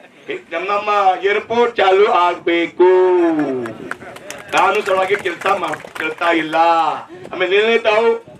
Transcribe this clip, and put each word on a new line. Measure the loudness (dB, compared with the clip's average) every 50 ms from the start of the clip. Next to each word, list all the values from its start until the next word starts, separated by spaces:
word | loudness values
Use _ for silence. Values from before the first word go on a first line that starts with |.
| -20 -20 _ -18 -14 -12 -12 -12 -10 -10
ನಮ್ಮ, | -8 -8 -4 -4
ನಮ್ಮ | -4 -4 -2 -2 0 2 2 2 2 2 0
ಏರ್‌ಪೋರ್ಟ್ | -2 -2 -2 -2 -2 0 0 0 0 0
ಚಾಲು | 0 2 4 4 4 4 4
ಆಗ್ಬೇಕು. | 4 2 2 0 0 -2 -2 -2 0 0 -2 -2 0 2 4 6 6 6 4 4 4 2 2 2 0 0 -2 -2 -4 -6 -6 -8 -10 -12 -14 -14 -14 -14 -16 -18 -20 -18 -18 -18 -16 -16 -10 -4
ನಾನು | 0 2 2 2 2 0
ಸಲುವಾಗಿ | -2 0 0 0 0 0 -2
ಕೆಲಸ | -2 -4 -6 -6 -4 -2
ಮಾಡ್-, | -2 -2 -2 -4 -6 -8 -8 -10 -12 -10 -8
ಕೇಳ್ತಾ | -8 -8 -6 -2 0 0
ಇಲ್ಲ. | 0 0 0 -2 0 2 2 4 2 2 0 0 -2 -6 -8 -14 -18 -20 -16 -12
ಆಮೇಲೆ | -6 -4 -2 0 2
ನಿನ್ನೆ | 2 2 2 0 0
ತಾವು | 0 0 0 2 2 2 0 -2 -4 -14 -12